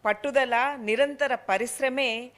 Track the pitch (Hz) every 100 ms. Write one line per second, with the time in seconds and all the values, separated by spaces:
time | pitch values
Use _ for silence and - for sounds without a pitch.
0 | 214 208 285 269 247 233 269 285 214 226
1 | 285 285 285 247 - 196 233 - 269 262
2 | 262 226 247